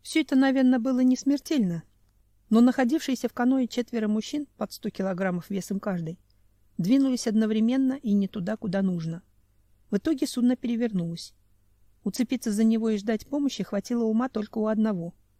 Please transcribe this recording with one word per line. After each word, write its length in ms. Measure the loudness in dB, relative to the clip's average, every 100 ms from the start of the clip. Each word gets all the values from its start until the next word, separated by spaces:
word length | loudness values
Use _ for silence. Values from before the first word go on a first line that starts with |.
Все 200 | -2 -2
это, 140 | 2 4
наверное, 440 | 4 4 4 4
было 200 | 2 2
не 180 | 2 2
смертельно, 640 | 0 -2 0 0 0 -2 -8 _ _ _ _ _ _
но 120 | 4
находившиеся 640 | 4 4 0 0 -2 -4 -4
в 60 |
каноэ 340 | 0 0 2 0
четверо 400 | -4 -4 -2 0
мужчин, 400 | -2 -2 -8 -8 _
под 140 | -10
сто 200 | -6 -10
килограммов 580 | -6 -6 -2 -2 -4 -4
весом 300 | -8 -4 -6
каждый, 400 | -4 -4 -6 -10 _ _ _ _ _ -4
двинулись 500 | 2 4 4 0 0
одновременно 680 | 2 2 2 2 2 0
и 200 | 0 0
не 140 | 2 0
туда, 300 | -4 -6 -4
куда 240 | -2 0
нужно. 420 | 0 -2 -6 -8 _ _ _ _ _ _ _
В 80 | -2
итоге 300 | -2 -2 -2
судно 280 | 0 0 2
перевернулось. 760 | -2 -2 -2 -2 -4 -8 -14 _ _ _ _ _ _ _ -8
Уцепиться 460 | -4 -4 -2 -2
за 120 | 2
него 280 | 4 4 0
и 60 | 0
ждать 300 | -2 -4 -4
помощи 360 | -2 -2 -2
хватило 420 | -4 -4 -2 -2 2
ума 240 | 0 0
только 300 | -4 -6 -4
у 80 | 0
одного, 460 | 2 0 0 -6 -12 _